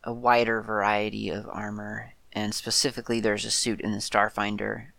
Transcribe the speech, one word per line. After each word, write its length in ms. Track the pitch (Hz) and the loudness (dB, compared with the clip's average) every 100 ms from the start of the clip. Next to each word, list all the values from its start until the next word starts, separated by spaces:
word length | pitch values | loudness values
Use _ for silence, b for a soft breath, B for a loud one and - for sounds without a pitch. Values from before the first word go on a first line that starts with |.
a 80 | - | -6
wider 500 | 117 120 120 117 113 | 0 6 6 6 2
variety 640 | 110 107 101 104 107 107 104 | 0 2 4 4 0 -2 -4
of 200 | 87 107 | -4 -6
armor, 640 | - 107 104 104 110 113 - - | -8 -6 -6 -8 -8 -10 -16 -10
and 220 | 107 107 | -4 -4
specifically 640 | 107 - - 143 127 - 117 | -4 -2 0 0 -2 -2 0
there's 240 | 110 104 | 2 0
a 60 | 104 | 0
suit 300 | - - 104 | -2 0 -2
in 100 | 101 | -2
the 80 | 101 | -4
Starfinder 880 | - 107 104 - 104 104 104 110 110 | 0 2 2 2 -2 -2 -4 -6 -10